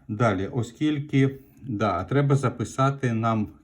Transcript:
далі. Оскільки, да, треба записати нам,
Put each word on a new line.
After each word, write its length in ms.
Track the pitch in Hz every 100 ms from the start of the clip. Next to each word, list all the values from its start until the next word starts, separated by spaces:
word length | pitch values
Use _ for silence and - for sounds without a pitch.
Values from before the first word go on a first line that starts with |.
| -
далі. 380 | 107 117 92 98
Оскільки, 920 | 135 107 - 151 147 - 139 135 - - -
да, 420 | - 101 107 87
треба 320 | 90 139 143 135
записати 760 | 120 - 107 - 135 139 123
нам, 360 | 113 113 110 104 -